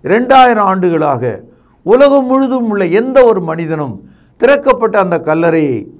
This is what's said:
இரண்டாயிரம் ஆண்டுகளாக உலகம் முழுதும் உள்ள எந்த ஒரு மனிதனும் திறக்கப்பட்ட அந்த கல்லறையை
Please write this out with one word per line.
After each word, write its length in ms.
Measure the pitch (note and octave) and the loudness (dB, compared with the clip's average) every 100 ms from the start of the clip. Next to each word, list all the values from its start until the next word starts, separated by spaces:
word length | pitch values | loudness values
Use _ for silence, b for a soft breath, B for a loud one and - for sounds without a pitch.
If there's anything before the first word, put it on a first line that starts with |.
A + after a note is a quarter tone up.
இரண்டாயிரம் 600 | C#3 G#3 B3 C4 B3+ A3+ | -2 -2 2 4 4 2
ஆண்டுகளாக 760 | G3+ F#3+ F3+ E3 D3+ C3 B2 G2 - b b b | 0 0 -2 0 -2 -2 -4 -8 -14 b b b
உலகம் 440 | D#3+ A#3+ C#4+ C#4 B3+ | 0 4 4 2 0
முழுதும் 440 | C4 C4+ B3+ A#3 | -2 0 -2 -4
உள்ள 160 | G#3 F#3 | -2 0
எந்த 380 | F3+ B3+ C4 | -2 0 2
ஒரு 160 | A#3+ G#3 | 4 2
மனிதனும் 680 | E3 E3 E3 D#3+ C#3+ G2 b b b _ | -4 -8 -6 -6 -8 -10 b b b _
திறக்கப்பட்ட 640 | A#3 C#4 C#4 B3+ A3+ G3+ | 0 0 0 -2 0 0
அந்த 220 | F#3 E3+ | -2 -2
கல்லறையை 640 | C3+ D#3+ E3+ D#3+ D3 A#2 G2 | -2 -2 0 0 -2 -4 -8